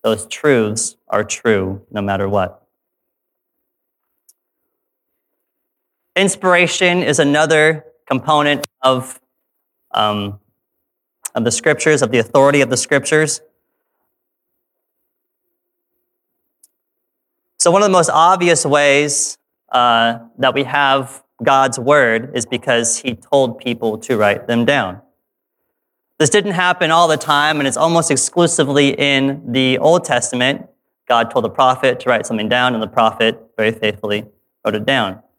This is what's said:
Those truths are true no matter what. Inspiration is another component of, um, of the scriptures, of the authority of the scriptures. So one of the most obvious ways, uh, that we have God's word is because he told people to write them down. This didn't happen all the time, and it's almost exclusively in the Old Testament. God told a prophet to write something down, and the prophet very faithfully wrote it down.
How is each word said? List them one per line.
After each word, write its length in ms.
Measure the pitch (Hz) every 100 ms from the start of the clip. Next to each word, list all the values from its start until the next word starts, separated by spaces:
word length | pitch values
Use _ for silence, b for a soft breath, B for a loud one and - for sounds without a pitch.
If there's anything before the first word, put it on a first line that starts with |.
Those 240 | 113 107 -
truths 680 | - 151 127 107 110 - _ _
are 160 | 104
true 560 | 104 - 117 104 95 98 _
no 100 | 104
matter 280 | 101 98 98
what. 360 | 101 90 - _ _ _ _ _ _ _ _ _ _ _ _ _ _ _ _ _ _ _ _ _ _ _ _ _ _ _ _ _ _ _ _ _ _ _
Inspiration 880 | 180 196 - 185 175 170 - 180 175
is 160 | 131 151
another 640 | 143 147 156 156 156 156 - _
component 600 | _ 131 151 151 147 143 - _
of, 380 | 131 127 127 - _ _ _ _ _ _ _
um, 480 | - 107 104 101 101 _ _ _ _ _ _ _ _ -
of 80 | 120
the 80 | 117
scriptures, 500 | - 156 147 156 151
of 100 | 127
the 80 | 120
authority 420 | 113 143 139 143
of 80 | 127
the 80 | 123
scriptures. 640 | - 139 - 156 156 - _ _ _ _ _ _ _ _ _ _ _ _ _ _ _ _ _ _ _ _ _ _ _ _ _ _ _ _ _ _ _ _ _ _ _ _ _ _ _ _ _ _
So 140 | 175
one 100 | 190
of 80 | 208
the 20 |
most 180 | 185 156
obvious 560 | 147 170 190 175 165
ways, 720 | 151 147 143 139 147 147 - - _ _ _
uh, 500 | 127 120 117 117 117 - -
that 160 | 131
we 100 | 135
have 640 | 131 143 139 139 127 - _ _
God's 340 | 117 135 135 123
word 540 | 123 147 120 113 127
is 140 | 127 117
because 500 | 123 - 117 120 -
he 160 | 131
told 460 | 117 _ 139 127 113
people 400 | 123 117 113 107
to 180 | - 117
write 300 | 104 101 -
them 180 | 117
down. 360 | 117 143 95 92 _ _ _ _ _ _ _ _ _ _ _ _
This 140 | 156
didn't 220 | 208 202
happen 360 | 180 180 180 165
all 180 | 165 170
the 100 | 151
time, 420 | 151 147 151 151
and 80 | 139
it's 100 | 120
almost 320 | 165 170 -
exclusively 800 | 139 - 175 170 - 143 139 139
in 640 | - 143 135 135 139 120
the 260 | 127 131 127
Old 260 | 151 175
Testament. 640 | 170 123 - 123 127 147 - _ _ _ -
God 220 | 117 113
told 160 | 123
a 40 | 110
prophet 500 | - 131 127 135 123
to 100 | 127
write 160 | 113
something 240 | - 113 110
down, 240 | 123 127
and 80 | 117
the 60 | 110
prophet 520 | - 110 - 113 - _
very 160 | - 110
faithfully 540 | 113 107 104 104 104 107 _ _ _
wrote 80 | 107
it 140 | 104 120
down. 340 | 135 98 95 _